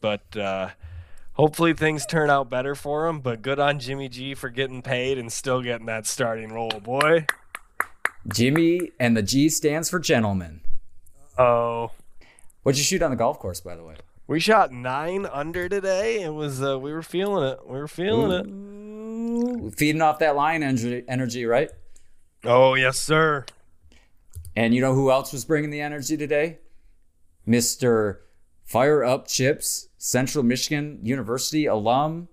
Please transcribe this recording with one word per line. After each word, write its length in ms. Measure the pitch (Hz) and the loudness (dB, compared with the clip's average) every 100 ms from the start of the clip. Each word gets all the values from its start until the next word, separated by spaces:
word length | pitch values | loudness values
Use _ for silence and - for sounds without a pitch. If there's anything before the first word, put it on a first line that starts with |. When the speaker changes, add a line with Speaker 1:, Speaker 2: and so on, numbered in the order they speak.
Speaker 1:
But, 340 | 107 104 - 107 | -4 -4 -6 -6
uh, 340 | 98 95 92 - - - - - - | -4 -2 -6 -10 -16 -16 -14 -14 -8
hopefully 400 | - 151 151 170 | 2 2 4 0
things 320 | 156 156 151 - | 2 0 -2 -2
turn 240 | 165 147 | 0 4
out 200 | 139 127 | 2 2
better 260 | 127 139 143 | -4 -4 -6
for 320 | 143 147 165 | -4 -2 -2
him. 140 | 156 | -2
But 200 | 127 113 | -4 -4
good 180 | 131 139 | -4 2
on 200 | 143 147 | 2 2
Jimmy 300 | 127 139 135 | -4 -8 -8
G 260 | 120 135 135 | -10 -10 -8
for 140 | 131 | -8
getting 320 | 123 135 131 | -4 -4 -4
paid 360 | 127 127 131 135 | -4 -2 0 -2
and 140 | 117 | -4
still 300 | - 135 127 | -6 -2 -2
getting 240 | 123 117 113 | -2 -6 -6
that 200 | 110 107 | -6 -6
starting 460 | - 120 113 110 | -2 -2 -2 -6
role, 300 | 113 113 107 | -6 -6 -6
boy. 460 | 104 131 151 165 156 - - - - _ - - - - 110 | -4 2 4 4 2 -8 -16 -20 -20 _ -8 -6 -8 -8 -6
Speaker 2:
Jimmy, 640 | 104 123 156 165 175 170 - | 2 4 4 4 2 -2 0
and 160 | 120 113 | 4 4
the 80 | |
G 240 | 101 131 156 | 4 4 4
stands 420 | - 151 156 165 | 4 0 0 -2
for 100 | - | -2
gentleman. 600 | - 131 107 95 85 78 - - - - - - - - | 2 4 4 0 -4 0 4 4 4 -12 -18 -20 -8 4
Speaker 1:
Oh. 540 | 123 120 117 117 117 - - - - - - - | 4 6 2 -2 -6 -8 -14 -20 -20 -20 -20 -4
Speaker 2:
What'd 140 | 131 139 | 0 0
you 60 | |
shoot 180 | 139 185 | 0 0
on 100 | 160 | 0
the 40 | 120 | 2
golf 240 | 117 151 | 0 -2
course, 220 | 98 87 | -8 -10
by 160 | 87 85 | -12 -14
the 80 | 82 | -16
way? 100 | 78 - - - | -20 -20 -20 -4
Speaker 1:
We 140 | 151 | -2
shot 320 | 185 214 160 | 4 4 4
nine 520 | 123 127 131 160 190 196 | 0 -4 -4 -2 -4 -4
under 440 | 131 151 175 180 | -6 -6 -6 -4
today. 520 | 196 190 185 226 226 | -4 -2 0 0 -2
It 120 | 170 | -4
was, 280 | 151 147 131 | -6 -6 -2
uh, 160 | 139 135 | -2 -2
we 140 | 139 | -4
were 100 | 156 | -8
feeling 440 | 160 175 202 196 135 | -6 -4 -2 0 0
it. 200 | 123 - | -4 -10
We 140 | 131 | -10
were 80 | 151 | -10
feeling 440 | - 185 220 214 | -6 0 2 2
it. 140 | 180 202 | 0 -4
Speaker 2:
Ooh, 1300 | 196 202 202 214 214 220 226 233 233 240 240 110 | -12 -16 -16 -16 -14 -10 -6 -4 -2 -2 -4 -8
feeding 300 | - 151 156 | -2 0 2
off 180 | 156 151 | 2 2
that 160 | 160 143 | 0 2
line 260 | 151 165 | 0 0
energy, 440 | 143 131 117 123 120 | 0 -2 -2 -6 -6
energy, 380 | 127 127 120 117 | -4 -4 -2 2
right? 260 | 120 151 - - - - - - _ | 2 2 -6 -18 -20 -20 -20 -20 _
Speaker 1:
Oh, 320 | 120 123 131 131 | 4 6 8 6
yes, 240 | 131 135 | 2 0
sir. 460 | - 156 160 143 - - - - - - _ - - - - - | 2 4 4 2 -4 -18 -20 -20 -20 -20 _ -20 -18 -16 -8 0
Speaker 2:
And 180 | 113 120 | 2 4
you 60 | |
know 120 | 135 | 4
who 160 | 131 135 | 4 4
else 220 | 131 135 | 4 2
was 140 | 139 - | -8 -2
bringing 260 | 156 151 | 0 0
the 80 | 147 | -6
energy 380 | 147 147 131 156 | -8 -6 -4 -4
today? 420 | 147 147 160 160 - - - - _ _ _ _ - | 0 0 0 -4 -20 -20 -20 -20 _ _ _ _ 2
Mister 760 | 120 120 - 127 113 107 98 - _ _ _ - | 2 2 0 2 4 2 -4 -14 _ _ _ -2
Fire 380 | 113 139 151 | 2 4 4
Up 240 | 120 131 - | 2 0 -2
Chips, 600 | - 131 - - - - _ | 0 2 0 -4 -6 -8 _
Central 460 | - 123 131 151 | -2 0 0 2
Michigan 560 | 120 127 - 147 151 139 | 2 2 0 -4 -4 -8
University 640 | 107 139 104 127 - 151 143 | -4 -4 -2 -4 -2 0 0
alum. 640 | 107 107 127 156 165 175 | 2 2 2 0 -4 -12